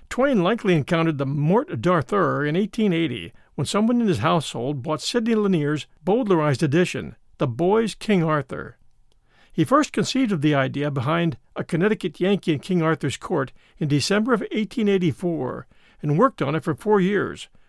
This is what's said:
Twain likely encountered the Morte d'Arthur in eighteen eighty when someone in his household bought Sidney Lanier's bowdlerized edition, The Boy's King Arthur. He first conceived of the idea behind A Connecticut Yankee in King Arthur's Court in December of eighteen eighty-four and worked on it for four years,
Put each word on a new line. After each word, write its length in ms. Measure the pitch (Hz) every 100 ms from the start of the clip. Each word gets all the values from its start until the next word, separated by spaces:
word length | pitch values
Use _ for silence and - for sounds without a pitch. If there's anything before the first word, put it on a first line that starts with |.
| -
Twain 360 | - 269 240
likely 320 | 175 233 202 170
encountered 420 | 127 170 165 147
the 80 | 135
Morte 540 | 147 147 202 302 131
d'Arthur 680 | 135 180 - 202 156 131 147
in 80 |
eighteen 380 | 160 208 - 214
eighty 400 | 165 165 117 85 - _ -
when 100 | 131
someone 340 | 196 220 240
in 60 | 226
his 120 | 139
household 600 | 139 175 - 123 123 147
bought 220 | 120 151
Sidney 320 | - 240 226
Lanier's 540 | 220 202 180 147 151 - _
bowdlerized 580 | 170 220 226 175 151 131
edition, 540 | 160 156 180 135 78 - _ -
The 100 | 135
Boy's 480 | 117 170 214 226 -
King 260 | - 196
Arthur. 560 | 160 151 135 - - - - _ _ _ _ _ _
He 140 | -
first 280 | 156 277 285
conceived 380 | - 170 254 254
of 120 | 185
the 120 | 151
idea 340 | 143 131 135 147
behind 480 | 139 123 170 170 - _ -
A 80 |
Connecticut 560 | - 160 196 220 180 -
Yankee 320 | 180 196 -
in 80 | 151
King 200 | - 180
Arthur's 360 | 160 160 143 -
Court 340 | - 165 131 - _ -
in 120 | 156
December 440 | 143 - 196 220
of 120 | 226 -
eighteen 360 | 277 214 - 208
eighty-four 800 | 196 175 - 175 160 - - - _ _ -
and 160 | 147 147
worked 260 | 262 -
on 120 | 139
it 80 | 156
for 140 | 170 147
four 240 | 208 208
years, 480 | 180 202 117 76 - -